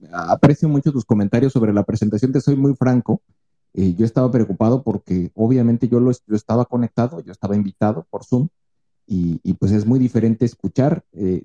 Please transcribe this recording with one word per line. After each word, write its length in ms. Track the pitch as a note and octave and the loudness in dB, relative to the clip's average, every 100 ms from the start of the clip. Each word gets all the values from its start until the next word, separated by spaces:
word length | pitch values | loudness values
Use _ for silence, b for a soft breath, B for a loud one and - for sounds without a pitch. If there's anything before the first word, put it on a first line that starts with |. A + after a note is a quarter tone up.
| D#2 | -16
aprecio 580 | F2 E2+ - - D#3 D#3 | -10 -2 4 4 4 2
mucho 220 | C#3+ D#3 | 2 0
tus 140 | C3+ - | -2 0
comentarios 460 | G#2+ G2+ A#2 C3+ | 0 2 0 0
sobre 220 | C3 G#2+ | 2 2
la 100 | G#2 | 0
presentación. 480 | G2+ G#2+ G#2+ G#2 C3 | 0 -2 -2 0 0
Te 80 | C3+ | 0
soy 160 | C#3+ C3+ | 0 2
muy 200 | C#3 C3 | 2 2
franco. 440 | B2+ B2+ - - _ _ _ _ _ | 2 2 0 -4 _ _ _ _ _
Eh, 220 | - F#2 F2 | -2 -2 0
yo 80 | A2+ | 0
estaba 240 | - B2+ | 0 0
preocupado 540 | A#2+ G#2 F2+ A2 B2 | 0 -2 0 0 0
porque 480 | - G2 - F2+ F2 | -2 -6 -4 -4 -4
obviamente 540 | - A2+ C3 A#2 A#2 A2+ | -2 0 2 2 0 0
yo 120 | A#2+ | 2
lo 120 | B2 | 2
est-, 120 | A#2+ - | -2 -4
yo 80 | G#2+ | -4
estaba 300 | - A2+ B2 | -2 -2 0
conectado, 540 | B2 A#2 - A#2+ E3+ | -2 -4 -2 -4 -6
yo 100 | - | -16
estaba 240 | F#2 G2 G#2 | -10 -4 -2
invitado 500 | G2 - G#2+ A2 - | -2 -2 -2 -2 -8
por 120 | G#2 | -12
Zoom 260 | - B2 D#3 _ _ _ _ _ - | -4 -2 -2 _ _ _ _ _ -6
y, 320 | F#2+ F2 D#2+ | -4 -2 -4
y 120 | - F2 | -4 -2
pues 160 | F#2+ | 0
es 160 | G#2+ G#2+ | 0 2
muy 100 | C3 | 2
diferente 480 | B2 A#2 A2+ A2 A#2+ | 2 0 0 0 -2
escuchar, 580 | - G2 - C#3 E3 _ | -4 -6 0 0 0 _
eh, 280 | - F#2+ F2+ | -6 -4 -4